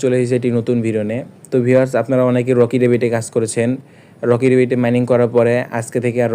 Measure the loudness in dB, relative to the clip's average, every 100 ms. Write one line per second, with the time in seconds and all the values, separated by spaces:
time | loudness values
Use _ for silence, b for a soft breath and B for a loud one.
0 | 0 0 0 0 0 -2 -2 -2 -2 -2
1 | -4 -6 -10 -18 -4 -2 2 2 2 -2
2 | 0 0 2 0 0 2 2 2 2 2
3 | 0 -2 -4 -4 -4 -2 -2 -4 -8 B
4 | B B 0 2 2 2 2 0 0 0
5 | 0 2 2 2 2 0 -2 -8 -6 -4
6 | -2 -2 0